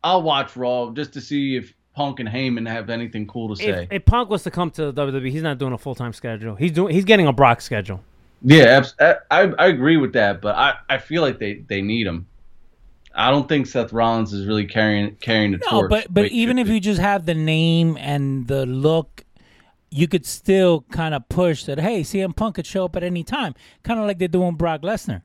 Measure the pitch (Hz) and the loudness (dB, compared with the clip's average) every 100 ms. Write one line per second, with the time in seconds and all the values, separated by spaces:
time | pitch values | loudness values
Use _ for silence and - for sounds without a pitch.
0 | 160 185 160 143 131 127 123 123 120 117 | 2 0 2 -2 -4 -6 -4 -4 -4 -8
1 | 143 143 - 143 139 127 - _ _ - | -10 -10 -6 -4 -2 -4 -8 _ _ -6
2 | 143 - 117 120 131 117 113 117 104 117 | -6 -6 -8 -4 -4 -4 -4 -8 -8 -8
3 | 117 113 104 120 113 104 104 92 87 185 | -8 -8 -10 -8 -8 -6 -4 -4 -6 0
4 | - 240 226 208 - - 175 - 151 131 | 2 2 -2 -4 -6 -6 -6 -4 -8 -4
5 | 139 135 131 147 156 135 135 120 - 123 | -4 -4 -6 -4 -6 -4 -6 -6 -8 -8
6 | 123 110 123 110 110 101 175 156 190 160 | -8 -8 -10 -8 -10 -4 -2 0 0 0
7 | 190 214 160 123 135 120 - 113 98 95 | 4 4 4 4 4 4 -2 -8 -6 -10
8 | - _ _ _ 123 156 123 135 - - | -14 _ _ _ 8 10 10 8 4 4
9 | 156 160 - 151 196 - 180 147 135 165 | 4 4 2 4 4 4 2 4 2 2
10 | 127 117 104 92 104 - 139 131 - 135 | 2 2 0 0 -2 0 0 0 -4 -6
11 | - 160 151 104 107 101 - 101 98 117 | -2 -2 0 -2 -8 -8 -6 -4 -2 -2
12 | 101 85 87 - - - - _ - _ | -4 -6 -10 -20 -20 -20 -20 _ -20 _
13 | - - 117 143 135 151 131 131 117 113 | -14 -2 2 2 0 -2 -2 -4 -4 0
14 | 113 113 107 101 98 107 101 117 107 104 | 0 0 -2 -6 -4 -4 -2 0 2 0
15 | 104 104 - 110 104 92 - 214 202 214 | -2 -6 -2 0 2 -2 0 0 2 0
16 | 214 180 202 240 233 254 220 220 196 196 | 0 0 2 0 0 0 0 0 0 0
17 | 196 196 165 160 156 160 165 165 165 156 | 0 0 -2 -2 0 2 4 4 2 0
18 | 139 143 139 135 123 139 131 131 143 165 | -4 -2 -2 -4 -4 -4 -2 0 2 2
19 | 156 - - _ _ _ _ _ _ 139 | -2 -14 -20 _ _ _ _ _ _ -2
20 | 165 175 - - - 190 185 165 - - | 0 0 -4 -10 0 4 4 2 -2 -6
21 | 160 147 - 170 180 147 - 139 170 226 | -4 -4 -4 0 0 0 -4 -4 -2 -2
22 | 147 196 190 - 220 190 160 196 185 170 | -4 -4 -4 -2 -4 -4 -6 -4 -4 -4
23 | 175 175 165 277 226 - _ _ - 233 | -4 -6 -6 -6 -6 -8 _ _ -6 -2
24 | 208 185 180 180 180 160 170 156 165 214 | -2 -2 -2 0 0 0 -2 -2 -4 -6
25 | - 101 | -6 -10